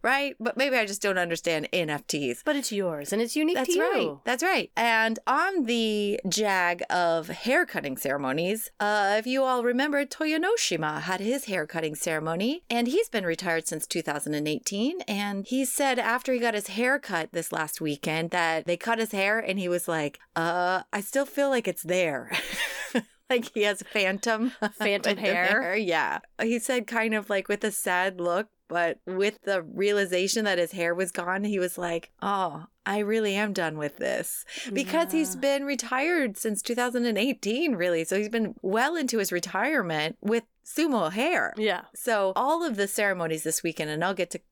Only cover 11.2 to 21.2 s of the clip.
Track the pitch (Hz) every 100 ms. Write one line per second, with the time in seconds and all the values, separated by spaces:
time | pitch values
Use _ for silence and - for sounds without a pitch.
11.2 | 202 269 240 185 151 165 160 156 - 156
12.2 | 156 165 220 330 _ 233 240 320 453 220
13.2 | 175 165 185 165 156 160 - 175 160 147
14.2 | 147 151 151 151 - 196 247 359 - 202
15.2 | 208 196 196 254 262 - 277 247 220 240
16.2 | - 254 233 214 202 196 247 277 - 180
17.2 | 160 170 165 160 156 - 160 143 - 156
18.2 | 170 180 165 160 160 175 - 226 220 202
19.2 | 196 220 220 196 180 175 - 165 147 -
20.2 | - - 165 175 180 185 - 202 202 269